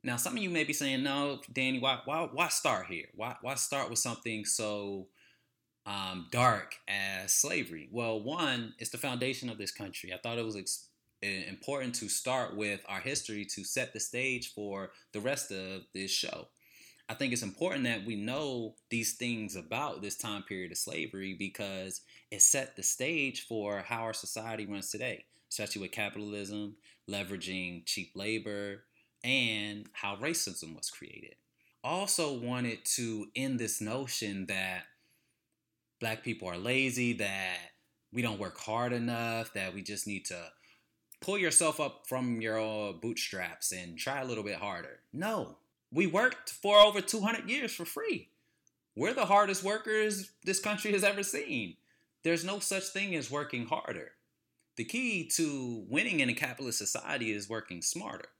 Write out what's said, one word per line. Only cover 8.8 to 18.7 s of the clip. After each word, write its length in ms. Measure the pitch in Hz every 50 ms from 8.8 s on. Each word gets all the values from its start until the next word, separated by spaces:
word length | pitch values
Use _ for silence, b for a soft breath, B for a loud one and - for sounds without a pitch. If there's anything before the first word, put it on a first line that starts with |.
| 117 -
the 80 | - 117
foundation 500 | - 139 123 123 127 131 131 123 - 123
of 100 | 113 104
this 140 | 101 95 -
country. 400 | - 101 98 85 - - 90 90
I 60 | 90
thought 200 | - 117 117 120
it 60 | 113
was 120 | 113 104
ex-, 300 | 101 92 - - - - - _ _ _ _ _ _ -
i-, 40 | 101 98 95 87 80
important 460 | 95 - - - 139 139 131 123 120
to 120 | - 113 98
start 480 | - - - 131 127 131 120 - 98
with 240 | 104 107 104 101 92 - -
our 120 | 98 95
history 440 | - 131 143 139 - - 110 104 101
to 180 | - - - 95
set 280 | - - 135 127 120 -
the 80 | 110
stage 540 | - - - 120 131 135 127 120 - - -
for 380 | - 104 101 98 98 95 90 B B B B -
the 80 | 107
rest 300 | 104 127 143 - - -
of 320 | 101 95 95 92 95 92 90 _ _
this 180 | 95 98 95
show. 380 | - - - - - 82 82 - _ B B B B B B B B B B B
I 40 | 110
think 180 | - 143 131 120
it's 100 | 120 117
important 420 | 101 92 - 170 180 185 139 127
that 200 | 120 117 107 98
we 120 | 113 113
know 580 | 101 101 117 127 143 156 143 131 120 117 110